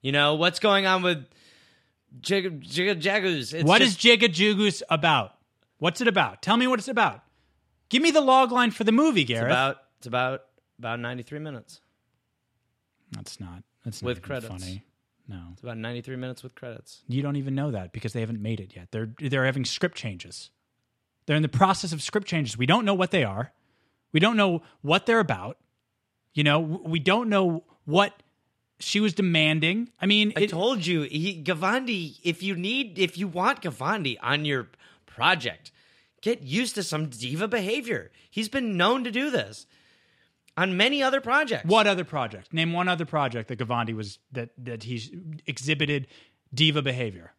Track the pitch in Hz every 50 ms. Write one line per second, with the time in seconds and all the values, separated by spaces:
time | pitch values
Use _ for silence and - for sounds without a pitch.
0 | - 135 139 147 147 147 151 156 165 180 180 - - 214 196 196 196 190 190 185
1 | 180 180 175 156 123 _ _ _ _ - _ _ _ _ _ _ _ _ _ _
2 | _ _ - 123 - - 190 196 180 185 165 143 120 - 131 160 180 202 202 165
3 | 151 196 196 214 185 190 175 147 123 - 151 165 165 151 185 233 269 247 185 -
4 | - 233 240 214 226 233 165 156 196 214 214 190 214 208 - - - - 165 156
5 | 147 170 151 131 104 92 _ _ _ _ _ _ _ _ _ _ 147 170 175 -
6 | 247 226 196 196 151 110 - - - 185 208 233 254 254 254 240 190 262 254 240
7 | 214 156 110 - _ _ _ _ _ _ _ _ _ _ _ _ _ _ - 254
8 | 311 330 294 311 285 262 262 262 262 240 247 254 247 233 - - 220 208 220 240
9 | 302 320 262 190 143 117 120 113 117 123 123 123 135 135 139 - _ _ _ _
10 | - 123 117 123 127 127 135 - - _ _ _ _ _ _ _ 117 113 117 117
11 | 120 120 127 123 113 - 147 147 151 156 139 117 - _ - - _ _ _ _
12 | _ _ _ _ _ _ _ _ _ _ _ _ _ _ _ _ _ _ _ _
13 | _ _ - 107 98 - - - 101 90 87 92 - _ _ _ _ 120 107 -
14 | - 120 123 95 - - 143 127 113 113 101 92 92 90 92 101 - _ _ _
15 | _ _ _ _ _ - 101 92 87 87 87 92 - 123 113 113 110 117 120 120
16 | 113 135 131 127 127 127 127 - - 123 _ - - 123 113 113 - - - -
17 | _ - 123 135 139 143 143 143 135 139 135 135 143 151 123 101 92 87 _ -
18 | - 113 - 123 113 110 117 110 104 110 113 104 95 95 _ - 87 - - 110
19 | 113 110 117 - 151 135 131 135 131 135 131 139 127 - - - - 175 - -
20 | - 117 95 87 - 87 - - - - _ _ _ _ _ _ _ _ _ _
21 | _ _ _ _ _ - 147 156 156 147 - 123 196 185 190 - - 180 160 151
22 | - - - 208 196 - 180 165 147 117 107 110 127 131 170 233 233 202 202 180
23 | 185 180 - 185 131 104 95 101 123 - _ _ _ _ _ _ _ _ _ _
24 | _ _ - 151 170 214 233 214 202 190 175 160 - - _ _ - 143 160 196
25 | - - 226 226 214 151 120 92 92 110 147 _ _ _ _ _ _ _ _ _
26 | _ _ _ _ _ _ _ 151 147 147 147 156 165 156 160 185 - 160 160 170
27 | 135 185 190 226 247 220 202 196 190 180 165 165 - _ _ _ _ - 147 180
28 | 202 202 - _ _ _ _ _ _ _ _ _ _ _ _ _ - - - 202
29 | 214 214 170 - 196 180 170 160 156 156 156 160 151 160 185 220 240 - _ _
30 | - 190 208 208 214 208 208 208 208 208 - 160 190 240 269 214 165 175 180 160
31 | 147 131 - 151 160 202 196 165 147 165 180 156 175 190 220 262 262 247 226 190
32 | 170 151 139 - _ 175 165 170 185 196 196 170 175 202 233 269 277 220 170 175
33 | 185 170 - 170 196 196 151 175 185 233 277 - - 175 127 - 131 151 208 220
34 | 165 135 117 - - 120 139 147 151 147 143 131 117 - - _ - - _ _
35 | _ _ - - 120 156 185 170 117 117 82 - _ - _ _ _ _ _ _
36 | _ _ _ _ - 214 240 - 143 127 139 214 254 226 - 208 185 - 165 156
37 | 156 147 123 110 117 123 139 160 202 220 214 233 190 190 226 294 247 233 214 117
38 | 85 - _ _ _ _ _ 202 220 208 254 277 254 226 202 175 175 202 247 269
39 | 247 247 202 240 269 302 262 190 110 98 110 - - _ _ _ _ _ _ _
40 | _ _ _ _ _ _ _ _ _ _ _ - 180 190 185 180 208 254 285 285
41 | 269 262 262 277 262 226 247 285 311 254 220 131 101 165 196 220 208 208 196 180
42 | 180 - - 147 127 113 107 98 - _ - 165 165 165 170 175 180 180 180 160
43 | 170 - - 151 143 131 117 117 110 - 131 110 123 110 123 117 117 110 113 110
44 | 107 101 98 - _ _ 135 127 117 117 _ - 123 120 120 113 104 117 127 117
45 | 110 143 - 175 185 160 156 147 _ - 139 - 127 143 156 143 151 147 147 143
46 | 135 - - - - _ _ _ _ _ - 120 156 156 147 151 135 135 127 127
47 | 123 110 95 90 82 - _